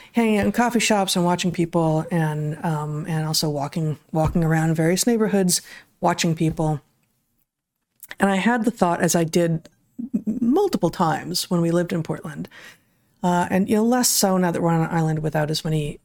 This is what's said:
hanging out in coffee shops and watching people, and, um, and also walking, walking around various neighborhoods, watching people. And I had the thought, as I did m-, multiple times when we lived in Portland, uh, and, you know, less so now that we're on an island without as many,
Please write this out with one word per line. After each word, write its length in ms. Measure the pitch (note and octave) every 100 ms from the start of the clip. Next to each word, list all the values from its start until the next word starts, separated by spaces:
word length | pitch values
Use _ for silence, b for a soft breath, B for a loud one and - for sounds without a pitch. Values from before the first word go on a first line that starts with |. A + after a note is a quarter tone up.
| B
hanging 260 | - A3+ G#3+
out 60 | G3+
in 40 |
coffee 280 | G3+ A#3+ A3+
shops 360 | - G#3 F#3+ F#3
and 80 |
watching 280 | F3 F3 F3+
people, 540 | E3 E3 E3+ D#3+ D#3 D#3+
and, 480 | E3+ D#3 D3+ D3+ D#3 F3
um, 400 | D#3 D3+ D3+ E3
and 200 | D#3+ D#3
also 220 | D#3 D#3
walking, 500 | D3 C#3+ F3 D#3 C#3+ _
walking 320 | D#3+ D#3 F3
around 300 | D#3+ D#3+ D#3+ D#3+
various 300 | D#3+ F3+ -
neighborhoods, 560 | A#3 G#3+ G3+ F#3 - B B B _
watching 320 | F3 F3 F3 D#3+
people. 460 | D#3+ D#3+ D#3 D3 - _ _ _ _ _ _ _ _ _ _ _ - -
And 100 | G3
I 80 | F#3+
had 260 | G3 B3 A3+
the 60 |
thought, 300 | - F3+ E3+
as 120 | F3 F3
I 80 | E3
did 420 | F3+ E3+ D#3+ - _ _ - A#3
m-, 240 | - - G#3
multiple 500 | A#3 D#4 G#4 G3 E3+
times 600 | - E3+ D3 C#3 F3 -
when 100 | F3
we 120 | E3
lived 200 | E3+ F3
in 100 | F3
Portland, 440 | D#3 D#3 E3+ D3 F3+ B B B B B _ _
uh, 240 | F3+ F3 F3+
and, 180 | F#3 G3
you 80 | G#3+
know, 80 |
less 240 | A3+ B3+ A#3+
so 280 | - G3 F#3
now 140 | F3+
that 100 | E3+
we're 80 | E3+
on 120 | E3
an 140 | E3 E3
island 240 | D#3+ D#3
without 300 | D#3 D#3 D3+
as 140 | D#3 E3
many, 340 | D#3 D3 -